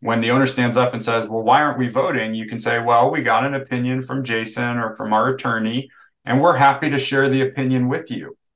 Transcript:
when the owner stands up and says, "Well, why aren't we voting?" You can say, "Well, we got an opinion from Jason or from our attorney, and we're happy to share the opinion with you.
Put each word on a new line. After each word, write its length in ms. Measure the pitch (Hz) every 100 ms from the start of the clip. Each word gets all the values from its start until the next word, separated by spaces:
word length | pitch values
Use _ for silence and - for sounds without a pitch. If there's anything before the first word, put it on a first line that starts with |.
when 180 | 113 117
the 100 | 113
owner 140 | 131 131
stands 300 | - 120 113
up 180 | 123
and 80 | 113
says, 260 | 120 113 107
"Well, 160 | 113
why 180 | 110 135
aren't 160 | 147 127
we 80 | 123
voting?" 480 | 117 185 127 110 110
You 100 | 110
can 140 | 123
say, 200 | 120 117
"Well, 300 | 117 117 131
we 120 | 156
got 240 | 120 113 139
an 80 | 139
opinion 480 | - 123 123 131
from 200 | 127 135
Jason 540 | 123 113 113 - 120 120
or 160 | 110 110
from 180 | 110
our 160 | 110 120
attorney, 600 | - 123 113 110 120 139 _ _ _ -
and 160 | 131
we're 160 | 175 127
happy 320 | 139 - 147
to 100 | 139
share 300 | - 139 135
the 120 | 131
opinion 460 | 131 135 127 127 123
with 240 | 160 -
you. 260 | 110 - - _